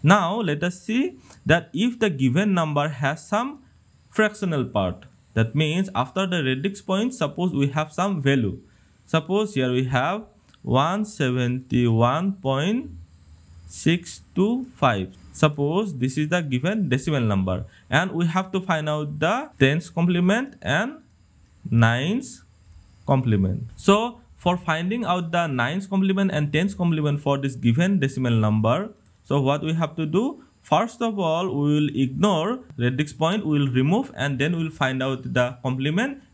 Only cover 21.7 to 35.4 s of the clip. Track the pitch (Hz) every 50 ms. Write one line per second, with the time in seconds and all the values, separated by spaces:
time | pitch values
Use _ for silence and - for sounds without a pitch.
21.7 | 120 117 113 113 117 123 139 165 214 254 - - - - - _ _ _ _ -
22.7 | - - - - - _ - - 135 131 120 117 107 98 95 92 95 123 - -
23.7 | - - - - 196 208 226 240 233 - - _ - _ - 180 180 180 180 170
24.7 | 156 160 170 185 214 247 226 - 180 185 175 165 165 175 170 160 139 123 117 127
25.7 | 156 190 196 190 196 190 190 190 190 190 196 190 175 151 151 147 147 151 175 202
26.7 | 196 - 180 170 165 156 147 147 143 143 - 143 139 135 135 135 120 120 - 117
27.7 | 117 123 175 190 202 185 143 135 139 131 127 120 117 110 110 107 107 110 107 110
28.7 | 123 165 202 226 - _ _ _ _ _ _ - 135 143 135 131 139 147 143 156
29.7 | 160 160 165 156 160 - 160 156 156 185 233 277 - - - _ _ _ _ -
30.7 | 151 160 220 226 - - 233 226 214 196 185 160 160 165 185 190 - 143 143 147
31.7 | 147 151 151 147 - 131 135 127 135 143 165 208 196 156 160 202 247 254 - -
32.7 | - - 120 123 127 127 151 147 - - 156 160 190 220 - 156 151 147 143 135
33.7 | 123 127 131 147 180 233 277 - - - 131 143 139 123 139 190 170 165 160 156
34.7 | 156 - 139 131 131 131 131 135 135 123 127 131 123 127